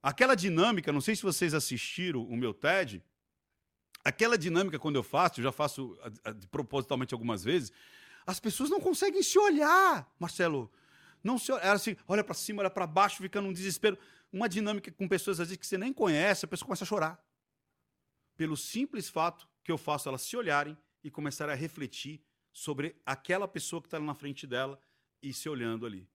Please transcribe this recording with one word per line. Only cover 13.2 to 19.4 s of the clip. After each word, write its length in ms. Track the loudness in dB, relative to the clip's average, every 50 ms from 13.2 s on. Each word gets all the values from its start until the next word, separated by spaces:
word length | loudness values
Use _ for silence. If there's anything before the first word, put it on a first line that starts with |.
fica 180 | -8 -4 -4 -2
num 120 | -2 -2
desespero. 440 | -4 -4 -4 -4 -4 2 2 2 2 2 -10 -20 -20 -20 _ _
Uma 160 | -4 -2 -2 -2
dinâmica 420 | 0 0 0 0 -2 -2 -6 -10
com 160 | -8 _ 0
pessoas, 320 | 0 0 0 0 -2 -2 -2
às 80 | -2
vezes, 140 | -4 -6 -10
que 60 | -6
você 120 | -4 -4 -2
nem 140 | -2 -4
conhece, 520 | 0 0 2 4 4 4 4 4 2 0 -2
a 40 | -8
pessoa 180 | -8 -10 -6
começa 160 | -6 -6 -6
a 60 | -4 -4
chorar. 360 | -2 0 0 -2 -4 -8 _ _ _ _ _ _ _ _ _ _ _ _ _ _ _ _ _ _ _ _ _ _ _
Pelo 200 | -4 -4 -4 -2
simples 520 | -4 -6 -6 -4 -4 -4 -4 -4 -8 -8 -6
fato 400 | -2 0 0 0 -2 _